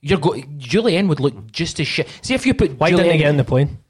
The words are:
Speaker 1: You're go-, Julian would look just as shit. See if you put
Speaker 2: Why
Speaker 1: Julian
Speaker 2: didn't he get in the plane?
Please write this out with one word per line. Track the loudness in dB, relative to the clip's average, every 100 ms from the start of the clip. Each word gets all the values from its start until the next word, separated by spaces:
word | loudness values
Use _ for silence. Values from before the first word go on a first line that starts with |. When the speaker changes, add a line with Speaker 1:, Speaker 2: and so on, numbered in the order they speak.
Speaker 1:
You're | 0 0
go-, | 0 -2 -10 -14
Julian | -2 0 2 2 0
would | 2
look | 0 -2 -14
just | -6 -6 -4
as | -4
shit. | -2 -6 -8
See | -4
if | -2 0
you |
put | 0 0 0
Speaker 2:
Why | 2
Speaker 1:
Julian | 4 4
Speaker 2:
didn't | 4
he |
get | 4
in | 2
the |
plane? | 2 2 0 -4 _